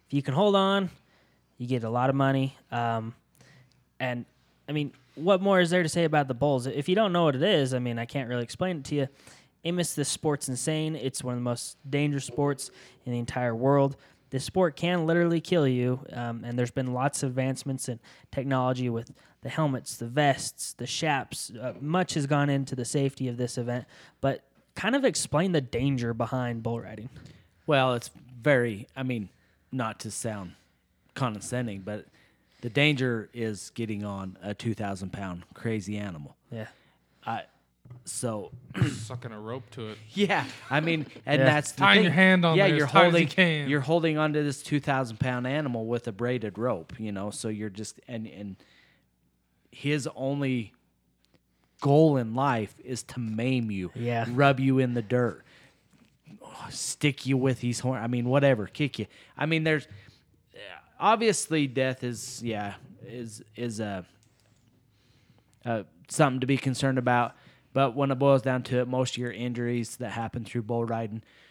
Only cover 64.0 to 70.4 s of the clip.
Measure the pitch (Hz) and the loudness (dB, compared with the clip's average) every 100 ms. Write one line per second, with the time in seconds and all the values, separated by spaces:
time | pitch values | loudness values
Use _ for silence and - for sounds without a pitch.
64 | 87 _ _ _ _ _ _ _ _ _ | -10 _ _ _ _ _ _ _ _ _
65 | _ _ _ _ _ _ 123 113 - _ | _ _ _ _ _ _ -4 -4 -4 _
66 | - - 143 127 127 135 135 123 139 131 | -6 2 2 2 0 0 0 0 0 2
67 | 123 120 117 - - _ _ 131 135 120 | 2 2 2 -4 -20 _ _ 0 0 2
68 | 139 127 139 135 135 127 120 123 123 127 | 0 4 6 4 4 -2 0 -2 0 0
69 | 127 - 123 101 123 120 120 120 113 - | -2 -2 -6 -4 -4 -2 -2 -2 -4 -8
70 | 120 113 113 120 | -8 -6 -6 -8